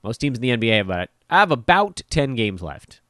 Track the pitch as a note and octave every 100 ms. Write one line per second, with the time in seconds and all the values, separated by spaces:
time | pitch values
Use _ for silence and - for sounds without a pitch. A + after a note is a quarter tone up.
0 | G2 A2+ C#3+ B2 B2 A#2+ A2+ G#2+ F#2+ F2+
1 | F2+ _ _ F3 G3+ C3+ A2+ F3 G3+ -
2 | - D#3 C#3 B2 G#2+ F#2 E2+ C#2 - -